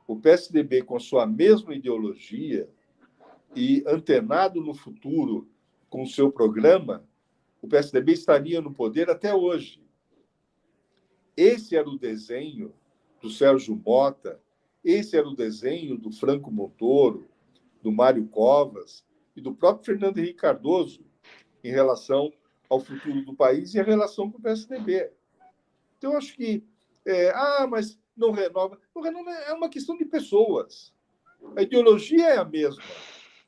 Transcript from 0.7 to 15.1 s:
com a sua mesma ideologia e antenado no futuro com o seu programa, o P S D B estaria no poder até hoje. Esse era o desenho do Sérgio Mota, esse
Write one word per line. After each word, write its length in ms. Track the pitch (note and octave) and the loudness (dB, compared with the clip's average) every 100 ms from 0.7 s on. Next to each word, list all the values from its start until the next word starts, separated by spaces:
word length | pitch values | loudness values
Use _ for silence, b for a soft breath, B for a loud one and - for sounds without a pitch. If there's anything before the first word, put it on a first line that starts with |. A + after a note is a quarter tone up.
| B2+ | -2
com 160 | B2 A#2+ | -2 -8
a 20 | |
sua 260 | - C3 A2 | -2 0 0
mesma 480 | A2 G3 G#3+ D#3+ | 4 4 4 2
ideologia 920 | C#3 B2+ A2+ G#2 - - A#2+ D#3 A2 - _ _ _ _ _ _ _ _ B2 | -8 -6 -4 -6 -10 -14 -10 -6 -6 -8 _ _ _ _ _ _ _ _ -4
e 260 | B2+ C#3 D3 | 0 0 0
antenado 720 | D#3+ D#3+ B2+ A2 D#3+ F#3+ F3 | -2 2 0 2 0 0 -2
no 140 | D3+ | -8
futuro 720 | D3 - - C#3 D#3+ A#2+ G2 - _ _ _ _ | -10 -16 -16 -6 -2 -2 -4 -10 _ _ _ _
com 140 | B2+ | -12
o 40 | C3 | -6
seu 220 | - C#3 | 0 0
programa, 800 | B2+ A2 A2 D3 F#3 B2+ F2+ _ _ _ _ _ _ | 2 0 4 6 4 2 -10 _ _ _ _ _ _
o 60 | A2 | 0
P 100 | D3 | 0
S 160 | D3 | 2
D 80 | - | 0
B 100 | D3 | 2
estaria 480 | E3 - C#3+ D3+ E3+ | 2 2 2 2 -6
no 140 | D3 | -6
poder 360 | C#3 A2 D3 F3 | -6 -4 -2 -2
até 240 | E3 G#3 | -2 -2
hoje. 480 | G3 F3 D#3+ - - _ _ _ _ _ _ _ _ _ _ _ _ _ _ _ - | 0 0 -2 -8 -20 _ _ _ _ _ _ _ _ _ _ _ _ _ _ _ 4
Esse 400 | G3 A#3 - D#3+ | 4 4 -2 -4
era 120 | D3 | -2
o 80 | C#3 | -6
desenho 760 | B2 G#2+ A2 B2 D3+ B2+ F#2 - _ _ _ _ | -8 -10 -10 -12 -12 -14 -16 -18 _ _ _ _
do 80 | A2 | -14
Sérgio 460 | - C#3 C3+ A2 A2 | 2 4 4 0 -6
Mota, 680 | G#2+ B2+ C#3 C#3 F#2+ D#2 _ _ _ _ | 0 2 2 -4 -14 -18 _ _ _ _
esse 320 | E3+ G3+ G#3 | -2 -2 0